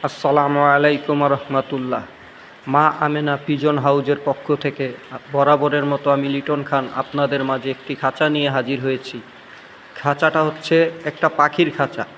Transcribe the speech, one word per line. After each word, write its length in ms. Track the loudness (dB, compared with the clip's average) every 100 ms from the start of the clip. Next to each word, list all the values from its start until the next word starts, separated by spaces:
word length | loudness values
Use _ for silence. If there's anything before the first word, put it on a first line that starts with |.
আসসালামু 560 | -6 -2 2 2 2 4
আলাইকুম 600 | 4 6 4 2 0 0
ওয়া 100 | 2
রাহমাতুল্লাহ। 720 | 0 -2 -4 -2 -6 -4 -6 -6 -18 -20 -20 -20 -18 0
মা 260 | 4 4 2
আমেনা 380 | -2 0 -2 -4 -2
পিজন 320 | 0 0 2
হাউজের 380 | 2 2 2 -2 -2
পক্ষ 300 | -4 -2 -2
থেকে 320 | -2 -4 -8 -8 -14 -16 -6
বরাবরের 540 | 0 4 4 4 0 0
মতো 260 | -2 2
আমি 180 | 0 0
লিটন 340 | -4 -2 -4
খান 240 | 0 -2 -2 -6
আপনাদের 480 | -6 -2 0 0
মাঝে 260 | -2 -2 -4
একটি 260 | -8 -8 -4
খাঁচা 340 | -4 0 0
নিয়ে 200 | 2 0
হাজির 300 | 0 -2 -2
হয়েছি। 420 | -2 -4 -6 -14 -16 -20 -20 -20 -20 -20 -20 -6
খাঁচাটা 460 | -4 2 2 2
হচ্ছে 500 | 0 -2 0 2 2 -2 -10
একটা 240 | -2 -2
পাখির 420 | 2 0 2 0 0
খাঁচা। 280 | -4 -4 -10